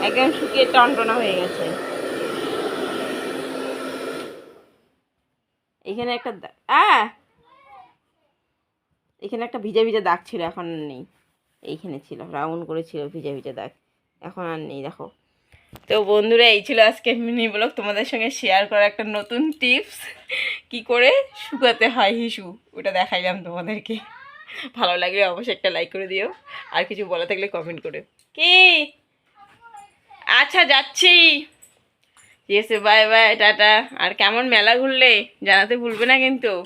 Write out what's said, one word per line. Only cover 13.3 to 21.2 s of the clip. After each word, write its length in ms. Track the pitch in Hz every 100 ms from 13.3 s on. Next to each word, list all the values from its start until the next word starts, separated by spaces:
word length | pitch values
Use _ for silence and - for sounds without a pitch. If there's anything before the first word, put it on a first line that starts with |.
| 139
ভিজা 160 | 139 120
দাগ, 120 | 107 _ _ _ _ _ -
এখন 160 | 180 175
আর 80 | 160 151
নেই, 100 | 139 139
দেখো। 180 | - 143 _ _ _ _ _ _ - _
তো 60 | 214 202
বন্ধুরা, 340 | 208 208 233 233 214
এই 60 | 196
ছিল 100 | 233 214
আজকে 180 | - - 226 233
মিনি 200 | 240 226
ব্লগ, 160 | 208 233 302
তোমাদের 260 | 208 208 262
সঙ্গে 180 | 247 220 -
শেয়ার 240 | 220 190 202
করা 120 | 208 208
একটা 120 | 208 214 208
নতুন 240 | 202 240 311 302
টিপস, 380 | 247 254 415 - - - _ - - - _
কি 100 | 240 220
করে 220 | 240 247 539